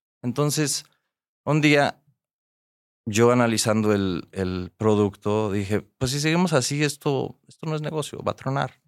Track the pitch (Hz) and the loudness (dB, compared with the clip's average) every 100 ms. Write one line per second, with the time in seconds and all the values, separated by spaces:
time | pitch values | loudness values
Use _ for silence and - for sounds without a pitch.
0 | _ _ 123 127 147 147 143 - - _ | _ _ -6 -2 0 0 -2 -4 -8 _
1 | _ _ _ _ - 151 147 147 139 - | _ _ _ _ -2 2 4 4 2 -2
2 | _ _ _ _ _ _ _ _ _ _ | _ _ _ _ _ _ _ _ _ _
3 | - 104 120 123 120 110 110 110 107 101 | -4 2 4 4 2 2 0 2 2 2
4 | 95 87 - 98 92 92 90 - 107 104 | 0 -4 -6 -6 -4 -4 -8 -2 2 4
5 | 101 98 104 107 107 101 98 107 - _ | 2 0 -4 -2 -2 -4 -2 -4 -4 _
6 | 131 143 156 170 185 151 123 143 151 - | -4 -2 0 2 2 2 0 -2 -2 -2
7 | 151 135 - - _ - 160 156 151 156 | -2 -2 -4 -8 _ -14 -8 -6 -6 -6
8 | 143 - - - 131 139 139 - | -8 -6 -6 -4 -4 -4 -4 -8